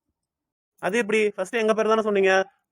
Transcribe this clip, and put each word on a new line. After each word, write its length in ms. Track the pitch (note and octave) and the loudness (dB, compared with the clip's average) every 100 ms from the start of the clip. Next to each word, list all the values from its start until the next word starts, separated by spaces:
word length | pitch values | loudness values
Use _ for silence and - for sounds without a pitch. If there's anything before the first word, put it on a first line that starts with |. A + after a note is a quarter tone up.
| _ _ _ _ _ _ _ _ | _ _ _ _ _ _ _ _
அது 140 | F3 A#3 | -4 -2
எப்படி? 220 | G#3 A3 G#3 | 0 0 0
ஃபர்ஸ்ட் 320 | G3+ F#3 A#3 | -4 -6 -2
எங்க 100 | A3 | 0
பேர் 180 | G#3+ G#3+ | 0 0
தானே 120 | A3 | 0
சொன்னீங்க, 280 | G#3+ G3 F#3+ F#3+ F#3 _ _ | 0 0 2 2 -2 _ _